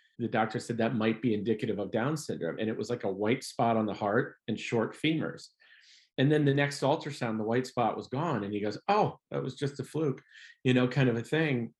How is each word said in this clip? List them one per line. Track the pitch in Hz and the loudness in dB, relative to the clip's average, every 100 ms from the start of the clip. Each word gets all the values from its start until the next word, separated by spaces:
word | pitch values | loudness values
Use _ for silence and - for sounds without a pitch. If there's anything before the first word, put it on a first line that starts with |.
| _ - | _ -8
The | 113 | -2
doctor | 113 110 117 | 0 0 -2
said | - 113 | -4 -2
that | 113 | 0
might | 113 110 110 | 2 0 0
be | 123 | 0
indicative | 104 110 107 113 98 | 0 0 0 0 -2
of | 98 | -2
Down | 110 131 156 | -2 -2 -4
syndrome. | - 80 82 73 | -6 -4 -4 -2
And | 110 | -2
it | 110 | -2
was, | 107 | -4
like, | 120 | -4
a | 101 | -4
white | 95 107 127 | 0 0 0
spot | - - 117 113 | -2 0 2 2
on | 107 | 0
the | |
heart | 95 104 117 120 - - | -2 0 0 -2 -8 -8
and | 107 | -6
short | - 117 127 - | -2 -2 -2 -2
femurs. | 151 160 92 - - _ _ - - - _ - | -2 0 -2 -8 -16 _ _ -20 -20 -20 _ 2
And | 139 | 4
then | 151 | 6
the | 143 | 4
next | 139 143 - | 4 0 2
ultrasound, | 135 160 151 - 120 110 | 0 0 -2 -6 -4 -2
the | |
white | 107 120 127 | 0 0 -2
spot | 127 110 - | 0 0 -2
was | 98 | -4
gone. | 131 170 117 | -4 -2 -2
And | 101 | -2
he | 104 | -2
goes, | 104 143 - | -4 -4 2
"Oh, | 208 156 - - | 4 2 0 -8
that | - | -6
was | 135 - | -6 -4
just | 139 - | -6 -6
a | |
fluke," | 123 151 151 127 _ - - - | -8 -2 -2 -4 _ -20 -20 -2
you | 127 | 4
know, | 127 123 | 4 4
kind | 139 127 | 4 2
of | 117 | 2
a | |
thing. | 117 156 156 123 113 | 0 0 0 0 -4